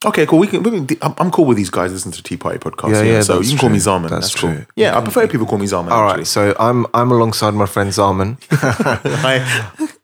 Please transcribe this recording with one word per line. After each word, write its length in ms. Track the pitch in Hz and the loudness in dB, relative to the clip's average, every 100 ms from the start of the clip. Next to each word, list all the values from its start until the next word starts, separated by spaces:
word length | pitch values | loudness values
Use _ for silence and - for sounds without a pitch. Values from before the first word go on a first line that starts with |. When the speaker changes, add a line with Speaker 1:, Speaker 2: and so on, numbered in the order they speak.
Speaker 1:
Okay, 220 | 214 208 151 | -2 0 4
cool. 120 | 160 | 4
We 60 | 202 | 4
can, 140 | 190 | 0
we 60 | 214 208 | 0 -2
can, 140 | 131 160 | -2 -4
I'm, 140 | 156 - | -4 -2
I'm 140 | 175 | -2
cool 140 | - 143 | 2 2
with 100 | 104 | 2
these 140 | 95 | 0
guys 220 | 104 90 | -2 -4
listening 200 | 95 90 | -4 -10
to 80 | 82 | -12
Tea 140 | - 87 | -10 -8
Party 220 | - 85 | -6 -6
Podcast. 320 | - - - | -8 -6 0
Speaker 2:
Yeah, 120 | 107 | 2
Speaker 1:
Yeah, 100 | 107 | 4
Speaker 2:
yeah, 80 | 113 | 2
Speaker 1:
so 140 | 101 92 | 2 2
Speaker 2:
that's 100 | 110 | 2
Speaker 1:
you 60 | 143 | 2
can 40 | |
call 80 | 123 | 2
me 80 | 101 | 2
Speaker 2:
true. 120 | 98 | 2
Speaker 1:
Zarman. 180 | 92 80 | 0 -2
Speaker 2:
That's 180 | 85 90 | -4 -4
Speaker 1:
That's 80 | - | -4
cool. 120 | 87 | -4
Speaker 2:
true. 140 | 76 - - | -4 -6 0
Speaker 1:
Yeah, 180 | 202 | 0
I 40 | - | 2
Speaker 2:
You 60 | |
Speaker 1:
prefer 160 | 113 - | 0 0
Speaker 2:
can 80 | 220 | 0
Speaker 1:
people 160 | 120 110 | 0 -2
call 120 | 104 | -2
me 80 | 101 | -2
Zarman, 240 | 92 87 | -2 0
Speaker 2:
All 100 | 117 | 2
right, 80 | 104 85 | 2 0
Speaker 1:
actually. 60 | |
Speaker 2:
so 300 | 82 107 101 - | -2 0 0 2
I'm, 280 | 113 123 113 | 2 2 0
I'm 180 | 117 123 | 0 2
alongside 420 | 120 113 - 107 | 2 2 0 0
my 120 | 104 101 | 0 0
friend 240 | 107 98 | 0 -2
Zarman, 460 | 101 98 95 98 127 - | 2 2 2 -2 -4 -2
<laughs> 0 | 151 135 117 151 110 139 143 | 0 0 0 -2 -2 -4 -2
Speaker 1:
Hi. 640 | 139 131 127 117 107 - - - | 0 0 0 -4 -6 -8 -8 -2